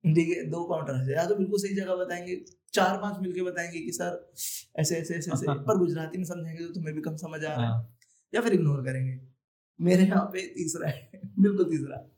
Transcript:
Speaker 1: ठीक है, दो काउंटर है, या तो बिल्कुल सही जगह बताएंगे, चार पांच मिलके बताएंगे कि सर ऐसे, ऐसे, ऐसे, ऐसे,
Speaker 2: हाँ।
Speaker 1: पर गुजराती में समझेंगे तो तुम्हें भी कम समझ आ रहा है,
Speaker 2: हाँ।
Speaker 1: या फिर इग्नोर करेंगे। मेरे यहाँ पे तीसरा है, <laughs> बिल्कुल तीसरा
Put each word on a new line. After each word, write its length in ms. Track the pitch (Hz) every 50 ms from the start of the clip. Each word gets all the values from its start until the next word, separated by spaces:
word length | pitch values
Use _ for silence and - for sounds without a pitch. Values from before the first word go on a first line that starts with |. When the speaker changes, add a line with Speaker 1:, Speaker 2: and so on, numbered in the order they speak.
| - 170 156
Speaker 1:
ठीक 220 | 170 165 160 175 165
है, 120 | 165 160
दो 140 | 156 175 175
काउंटर 320 | 175 175 160 151 143 135
है, 160 | 127 131 135
या 140 | 139 156 170
तो 100 | 180 208
बिल्कुल 240 | - 196 185 208 196
सही 160 | 196 196 196
जगह 200 | 196 190 180 185
बताएंगे, 500 | 180 185 180 175 175 175 180 180 - - - _ _ _ _ -
चार 240 | 208 185 185 196 190
पांच 200 | - 202 175 175
मिलके 220 | 185 180 - 180
बताएंगे 380 | 180 180 175 175 170 170 170 165
कि 120 | 160 -
सर 400 | - - 175 175 - - - _ _ - - - - - - _ _ -
ऐसे, 180 | 156 151 175
ऐसे, 200 | 165 160 - 175
ऐसे, 160 | 170 151 180
ऐसे, 140 | 143 127 - 147
Speaker 2:
हाँ। 80 | 139
Speaker 1:
पर 220 | - - - 214 185
गुजराती 400 | 180 160 147 160 160 156 - 185
में 80 | 185
समझेंगे 420 | 170 175 170 165 160 160 165 170 170
तो 60 | -
तुम्हें 220 | 208 160 156 151
भी 60 | 156
कम 140 | 151 160 156
समझ 300 | 156 175 160 151 156 156
आ 60 | 156
रहा 100 | 151 123
है, 60 | 117 117
Speaker 2:
हाँ। 300 | 117 117 - - - _ _ _ _ _ _ _ -
Speaker 1:
या 60 | 214
फिर 120 | 233 233 196
इग्नोर 320 | 180 160 147 143 139 127
करेंगे। 360 | 131 131 131 131 131 127 - - - _ _ _ _ _ _ _ _ _ _
मेरे 220 | 165 175 185 185 190
यहाँ 220 | 196 180 - -
पे 220 | - - 185 185 -
तीसरा 420 | - - 175 156 - 170 - -
है, 200 | - - - _ -
<laughs> 260 | - - - - -
बिल्कुल 260 | 190 202 202 190 180
तीसरा 440 | 165 160 143 135 139 131 - - - _